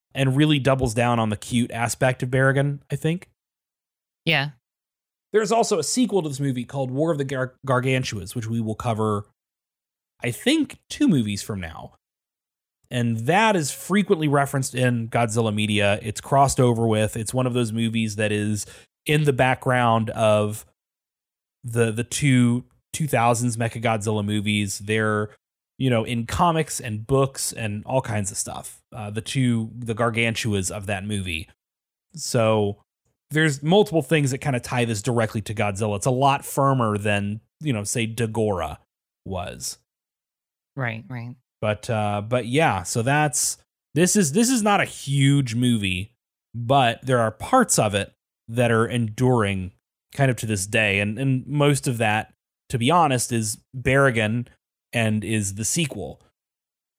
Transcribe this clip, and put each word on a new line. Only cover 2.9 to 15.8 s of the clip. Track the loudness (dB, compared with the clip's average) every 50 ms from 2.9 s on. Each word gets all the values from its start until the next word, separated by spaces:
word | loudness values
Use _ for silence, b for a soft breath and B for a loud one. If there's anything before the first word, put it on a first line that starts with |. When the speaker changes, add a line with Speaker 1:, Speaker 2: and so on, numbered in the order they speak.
Speaker 1:
I | -8
think. | -4 -2 -4 -4 -4 -8 _ _ _ _ _ _ _ _ _ _ _ _ _ _ _ _ _ _ _ _
Speaker 2:
Yeah. | 2 2 2 0 -2 -8 _ _ _ _ _ _ _ _ _ _ _ _ _ _ _
Speaker 1:
There's | 0 0 2 2
also | 2 2 2 2 0 0
a | 0
sequel | -2 0 0 0 2 0 -2
to | -2 -2
this | -4 -4
movie | -4 -2 -2 -4 -6
called | -6 -6 -6 -6 -4
War | -2 -2 0 0
of | 0 -2
the | -2
Gar-, | -4 -4 -4 -4 -6 -8 _ -2
Gargantuas, | 0 2 2 2 2 0 0 0 -4 -6 -8 -10 -8 -8
which | -8 -6
we | -4 -4 -2
will | -2 -4 -6
cover, | -4 -2 -2 0 0 0 0 0 -2 -4 _ _ _ _ _ _ _ _ _ _ _ _ _ _ _ _ _ _ _
I | -6 -6
think, | -6 -2 0 2 2 2 0 -2 -6 -18 _ _
two | -2 0 2 4
movies | 4 2 2 0 -4 -6
from | -6 -8 -8 -8
now. | -8 -10 -12 -14 -18 -18 _ _ _ _ _ _ _ _ _ _ _ _ _ _ _ _ _ _ _ _
And | -2 -2 0 0 -2 -2 0
that | 2 2 4 4 4 2
is | 2 0 -2
frequently | -6 -10 -4 0 2 2 4 2 0 2 2 2
referenced | 4 4 2 2 0 -2 -2 -2 0
in | 0 2 2 2 0 -4 -2
Godzilla | 0 0 0 2 2 0 0 0
media. | 0 0 0 2 2 2